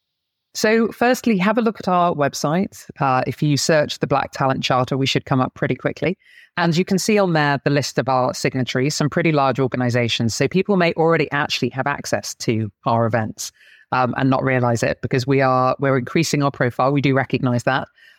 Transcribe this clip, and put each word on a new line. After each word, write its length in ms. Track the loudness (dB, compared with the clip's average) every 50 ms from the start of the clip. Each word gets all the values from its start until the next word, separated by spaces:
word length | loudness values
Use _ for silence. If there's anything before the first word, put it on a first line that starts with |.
| _ _ _ _ _ _ _ _ _ _ -6
So 340 | -2 0 2 2 2 0 0
firstly, 480 | -2 0 0 0 0 0 0 0 0 2
have 180 | 2 2 2
a 40 | 2
look 180 | 0 0 -2 -4
at 80 | -2
our 260 | 0 2 2 2 2 2
website. 720 | 0 0 -2 -2 -2 -2 0 0 0 -2 -4 -6 -14 -20 -12 -6 -2
Uh, 240 | 0 0 2 0 0
if 160 | -2 -4 -2
you 160 | 0 0 2
search 420 | 2 2 2 2 2 2 0 -4 -6
the 80 | -4
Black 240 | -2 0 -2 -2 -4
Talent 320 | -4 -2 -2 0 0 -2 -2
Charter, 340 | 0 0 0 0 0 -2
we 100 | -2 0
should 180 | 0 -2 -2 -2
come 160 | 0 0 0
up 120 | 0 -2 -4
pretty 200 | -4 -4 -4 -2
quickly. 420 | -2 -4 -6 -4 -4 -4 -4 -4 -6 _ _ -20 -20 -20 _ _
And 200 | -2 0 2 2
you 80 | 2 0
can 140 | 0 0 0
see 180 | 2 2 2
on 160 | 2 4 2 2
there 260 | 2 2 2 0 0 0
the 80 | 0
list 260 | 0 0 -2 -2 -4
of 100 | -4 -2
our 260 | 0 0 2 0 0 -2
signatories, 580 | -2 -2 -2 -2 -2 -4 -2 -2 0 0 0 0
some 160 | 0 -2 0
pretty 220 | 0 0 0 2
large 280 | 2 2 2 2 2 0
organizations. 760 | 0 0 0 -2 -2 0 0 0 0 0 0 0 0 0 0
So 120 | 0 0
people 300 | 0 0 0 0 2 2
may 160 | 2 2 2 2
already 380 | 2 2 2 2 2 0 -2
actually 380 | -2 -4 -2 -2 -4 -4 -4 -4
have 180 | -4 -4 -4
access 480 | -4 -4 -6 -6 -4 -4 -4 -4 -8 -12
to 360 | -8 -4 -2 -2 -2 -4 -6 -8 _ -2
our 220 | 0 2 2 2
events, 440 | 2 0 0 -2 -4 -6 -10 -14 -14 -16 _ -20 -20 -20 -20 _ -4
um, 220 | -2 0 0 0 0
and 120 | 0 0 2
not 140 | 2 2 0
realize 400 | 0 0 2 2 2 0 0 0
it 180 | -2 -2 -4
because 240 | -4 -2 -2 -2 0
we 160 | 0 2 2
are, 340 | 2 2 2 2 2 2 0 0
we're 180 | 0 0 0
increasing 460 | 0 0 0 0 0 0 0 0 0 0
our 80 | 0
profile. 400 | 0 0 -2 -2 0 0 0 2
We 100 | 2 2
do 140 | 2 2 2
recognize 480 | 2 0 0 -2 -2 0 0 0 0 0
that. 240 | 0 -2 -2 -4 -8 _ _ -20 -20 -20